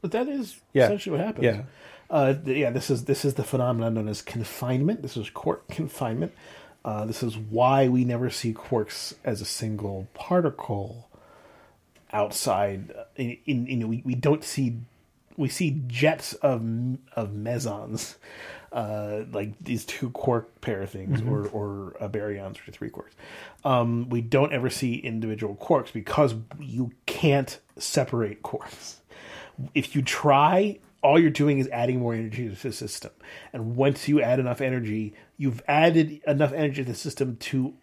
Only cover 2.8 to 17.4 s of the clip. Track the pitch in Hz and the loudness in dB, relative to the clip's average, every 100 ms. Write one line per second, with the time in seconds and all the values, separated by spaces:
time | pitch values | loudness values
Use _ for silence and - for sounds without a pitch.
2.8 | - 127 123 139 143 131 113 131 123 117 | 0 -2 2 0 2 0 -2 0 2 2
3.8 | 117 113 107 104 - 117 110 - 123 127 | 0 0 -2 -6 -6 -8 -8 -6 -2 0
4.8 | 147 220 - - 104 - - - _ - | 2 0 -4 -8 -8 -6 -4 -4 _ -8
5.8 | 160 - 123 117 170 - - - - _ | -8 -4 -4 -2 -4 -6 -20 -20 -20 _
6.8 | - 107 110 110 120 110 107 110 123 135 | -6 -4 -4 -4 -4 -6 -4 4 6 6
7.8 | 131 127 123 120 127 - 117 110 - 123 | 6 4 2 0 -2 -2 -4 -4 -2 -2
8.8 | 107 - - - - 104 98 - 110 107 | -2 -6 -12 -8 -6 -4 -6 -6 -4 -4
9.8 | 101 95 98 - - 180 165 - - 101 | -6 -6 -10 -12 0 2 2 -2 -6 -6
10.8 | 101 117 - - _ - - - _ _ | -6 -12 -20 -20 _ -20 -20 -20 _ _
11.8 | _ _ _ 107 104 - - 95 101 98 | _ _ _ -2 -2 -2 0 2 2 0
12.8 | - - - - 120 120 - 131 123 127 | -10 -14 -16 -6 -6 -4 -2 0 0 -2
13.8 | 113 117 131 123 143 156 - - 131 117 | -2 -2 -2 0 2 2 0 -2 -2 -2
14.8 | 120 _ _ _ _ - 139 - 175 143 | -10 _ _ _ _ -4 -4 0 0 0
15.8 | 127 120 147 151 - - 143 123 113 113 | -4 2 2 2 -6 0 0 2 -2 -2
16.8 | 127 131 _ - 107 104 | -2 -4 _ -6 -6 -4